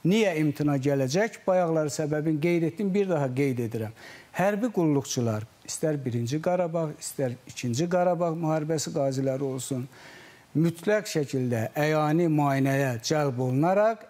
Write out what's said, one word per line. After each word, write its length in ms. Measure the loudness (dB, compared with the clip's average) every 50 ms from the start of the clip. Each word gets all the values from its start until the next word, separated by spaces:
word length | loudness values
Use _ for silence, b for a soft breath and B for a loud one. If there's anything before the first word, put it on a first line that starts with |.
Niyə 340 | B 2 4 4 4 2 2
imtina 400 | 0 0 0 0 0 0 0 0
gələcək? 640 | 2 2 2 2 2 0 0 2 0 0 0 -2 -4
Bayaqları 480 | -2 2 2 2 2 2 2 0 0 0
səbəbini 520 | -2 -4 -2 -2 -2 0 0 0 0 0
qeyd 220 | 2 2 2 2 0
etdim, 280 | -2 -2 -2 -2 0
bir 160 | 0 0 0 2
daha 160 | 0 0 0
qeyd 320 | 0 0 0 0 0 0 0
edirəm. 360 | -2 -2 -2 -4 -6 -6 -10 B B B B B B B
Hərbi 360 | B 0 2 2 2 0 -2 -2
qulluqçular, 800 | 0 2 2 4 2 2 0 -2 -4 -2 0 0 -2 -4 -6 -10 -16 -20
istər 340 | -14 -12 -8 -4 -2 -2 -2
birinci 440 | -2 -4 -4 -2 -2 -2 -2 -2 -2
Qarabağ, 480 | 0 0 0 0 0 0 -2 -2 -4 -4 -6
istər 380 | -10 -12 -10 -6 -4 -4 -4 -4 -8 -14
ikinci 440 | -16 -12 -6 -4 -2 0 0 0
Qarabağ 460 | 2 2 2 2 2 2 2 0 -2 -2
müharibəsi 580 | -2 -2 0 0 0 0 -2 -2 -2 -4 -4 -2
qaziləri 540 | 0 0 0 0 0 0 -2 -2 -2 -4
olsun, 400 | -4 -4 -6 -6 -6 -6 -6 -6 -8 B B B B B B B B B B B B
mütləq 560 | 0 2 2 2 0 0 0 0 2 0 0 -2
şəkildə 540 | -2 -2 -2 -2 -2 -2 0 0 0 -2 -2 -4
əyani 560 | -2 -2 0 2 2 2 2 2 2 2 2
müayinəyə 640 | 2 2 2 2 2 2 2 2 2 2 2 0 0 -2
cəlb 420 | -4 -2 -2 0 0 0 0 0 0
olunaraq, 640 | -2 0 2 2 2 4 4 4 4 2 0 -2 -10